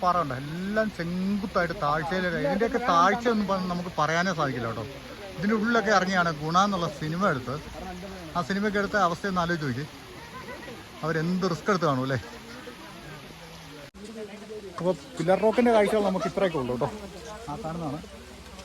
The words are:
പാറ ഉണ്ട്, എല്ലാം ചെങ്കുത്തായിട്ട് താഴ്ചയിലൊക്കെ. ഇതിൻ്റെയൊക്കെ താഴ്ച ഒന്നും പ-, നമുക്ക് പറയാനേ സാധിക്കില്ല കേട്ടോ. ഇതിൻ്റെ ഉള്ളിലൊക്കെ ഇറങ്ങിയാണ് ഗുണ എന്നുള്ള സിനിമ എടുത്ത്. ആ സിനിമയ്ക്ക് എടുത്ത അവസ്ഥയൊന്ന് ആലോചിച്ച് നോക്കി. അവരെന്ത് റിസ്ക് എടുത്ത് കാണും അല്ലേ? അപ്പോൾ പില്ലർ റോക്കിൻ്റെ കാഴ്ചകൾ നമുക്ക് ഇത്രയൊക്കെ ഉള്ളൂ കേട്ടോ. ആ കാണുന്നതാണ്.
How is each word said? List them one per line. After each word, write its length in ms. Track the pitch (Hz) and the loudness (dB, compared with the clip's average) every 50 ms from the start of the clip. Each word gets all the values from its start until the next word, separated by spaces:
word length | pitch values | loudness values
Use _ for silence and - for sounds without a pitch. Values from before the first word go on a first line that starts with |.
| 185 | 4
പാറ 140 | 180 175 175 160 | 4 4 4 2
ഉണ്ട്, 120 | 139 127 131 143 | 0 -2 -4 -6
എല്ലാം 440 | 147 160 175 185 196 208 220 220 214 - | -6 -6 -4 -4 0 2 2 2 0 0
ചെങ്കുത്തായിട്ട് 760 | - 170 170 175 185 190 196 208 196 190 185 - 190 175 170 175 208 151 | -4 -4 -2 0 0 0 2 0 0 0 0 0 2 2 0 0 0 2
താഴ്ചയിലൊക്കെ. 560 | 147 151 160 160 - 185 185 185 180 165 156 - | 2 2 2 0 0 0 0 0 0 0 2 2
ഇതിൻ്റെയൊക്കെ 360 | - 277 202 233 233 - 240 240 214 | 2 2 2 2 2 2 0 2 4
താഴ്ച 360 | 175 170 175 190 214 240 233 247 226 | 6 6 8 6 6 4 2 2 2
ഒന്നും 140 | 208 202 185 | 2 2 2
പ-, 160 | 196 185 180 180 175 | 0 0 0 -2 -2
നമുക്ക് 180 | 175 175 180 - - | -2 -4 -4 0 0
പറയാനേ 340 | 151 147 165 170 180 190 170 160 | 2 2 4 2 2 2 2 0
സാധിക്കില്ല 300 | 147 135 127 123 117 117 | 0 0 0 -2 -2 -2
കേട്ടോ. 140 | 110 113 107 104 - - - - - - - - - | -4 -4 -6 -8 -8 -12 -12 -14 -12 -12 -12 -12 -6
ഇതിൻ്റെ 180 | 156 180 208 226 214 | -2 0 2 2 2
ഉള്ളിലൊക്കെ 340 | 208 233 240 226 196 220 208 185 | 2 4 4 4 4 6 6 4
ഇറങ്ങിയാണ് 320 | 180 190 196 180 170 170 156 147 | 4 4 4 4 4 2 2 -2
ഗുണ 160 | 151 156 170 185 202 | 0 2 4 6 6
എന്നുള്ള 200 | 208 196 175 170 151 - - | 6 4 0 0 -2 -2 -4
സിനിമ 220 | 160 156 165 175 208 190 147 | -4 -4 0 2 2 2 2
എടുത്ത്. 220 | 131 - - 135 156 - - - 151 180 185 180 180 - 196 - - 170 156 - | 2 0 -4 -6 -6 -8 -10 -10 -10 -10 -10 -10 -10 -10 -12 -12 -12 -10 -6 -4
ആ 20 | 175 170 - | -2 -2 0
സിനിമയ്ക്ക് 300 | 190 202 208 214 190 208 196 | 0 0 0 0 2 0 0
എടുത്ത 140 | 196 208 208 185 170 | 2 2 4 4 4
അവസ്ഥയൊന്ന് 320 | 170 - - 202 180 180 165 | 2 0 -2 -2 0 2 2
ആലോചിച്ച് 260 | 170 175 156 151 135 | 2 0 0 0 -2
നോക്കി. 160 | 117 127 151 - - - - - - - - - - 508 - 494 508 640 - 539 480 - - - - - - | -2 -2 -4 -8 -10 -16 -16 -16 -16 -16 -14 -14 -12 -12 -12 -12 -12 -12 -12 -12 -12 -14 -14 -16 -12 -6 -4
അവരെന്ത് 420 | - 160 156 160 175 185 185 190 180 165 | -2 0 0 0 0 0 2 2 0 0
റിസ്ക് 180 | 151 - 208 202 | 0 0 2 2
എടുത്ത് 140 | 170 170 151 | 4 4 2
കാണും 120 | 135 127 131 | 2 2 0
അല്ലേ? 120 | 135 135 107 - - - - - - - - - - - - - - - - - - - - - - - - 165 - - - - - - - - - - 190 208 220 220 226 214 202 202 202 202 202 220 214 196 185 - - | 0 0 -2 -4 -6 -14 -16 -16 -16 -16 -14 -14 -16 -16 -16 -16 -18 -16 -16 -16 -14 -14 -14 -14 -16 -16 -16 -16 -16 -16 -16 -18 -16 -16 -16 -18 -18 -16 -16 -14 -14 -12 -12 -12 -12 -12 -14 -14 -12 -12 -12 -12 -10 -6 -2
അപ്പോൾ 140 | 165 185 180 - - - - - | 0 0 0 0 -4 -12 -6 -2
പില്ലർ 220 | 160 175 190 190 208 | 2 4 4 6 6
റോക്കിൻ്റെ 300 | 220 214 254 240 240 226 | 4 4 6 6 8 8
കാഴ്ചകൾ 280 | 214 208 202 220 214 208 190 | 8 6 6 4 4 4 2
നമുക്ക് 200 | 190 190 208 190 - | 2 0 0 -2 0
ഇത്രയൊക്കെ 280 | 196 196 180 160 147 127 | 2 2 2 2 0 0
ഉള്ളൂ 120 | 120 123 | 0 0
കേട്ടോ. 160 | 117 143 110 107 107 - 98 - - - - - - - - | 0 0 -2 -2 -6 -12 -12 -12 -12 -12 -12 -12 -12 -10 -10
ആ 40 | 147 - - | -8 -8 -6
കാണുന്നതാണ്. 360 | 160 165 170 165 143 139 160 - - - - - - - - - - - - - | -6 -6 -4 -4 -6 -6 -6 -8 -12 -14 -16 -16 -16 -16 -18 -18 -16 -16 -16 -14